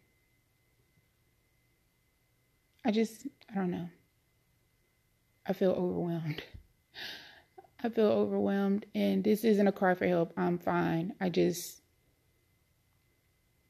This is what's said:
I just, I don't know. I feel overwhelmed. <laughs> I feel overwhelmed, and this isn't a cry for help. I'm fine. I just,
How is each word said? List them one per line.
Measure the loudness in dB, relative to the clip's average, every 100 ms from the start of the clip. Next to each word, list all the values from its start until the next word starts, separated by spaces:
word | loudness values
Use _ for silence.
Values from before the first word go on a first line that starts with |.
| _ _ _ _ _ _ _ _ _ _ _ _ _ _ _ _ _ _ _ _ _ _ _ _ _ _ _ _
I | -2
just, | 0 -2 -4 -18 -18 -10
I | -4
don't | -4
know. | -4 -8 -14 _ _ _ _ _ _ _ _ _ _ _ _ _ _
I | -8
feel | 0 0
overwhelmed. | 2 -2 -2 -2 -4 -4 -8 -12
<laughs> | -20 -20 _ _ -16 -14 -14 -20 -20 _ -20 -20 -8
I | -4
feel | 2 4
overwhelmed, | 4 2 0 0 2 2 0 -2
and | -2 0 2
this | 2 2
isn't | 4 4 4
a |
cry | 4 2
for | 2 2
help. | 2 0 -2
I'm | -2 0
fine. | 0 0 0 -2 -4 -4
I | -2
just, | 0 0 -2 -10 -16 _ _ _ _ _ _ _ _ _ _ _ _ _ _ _ _ _ _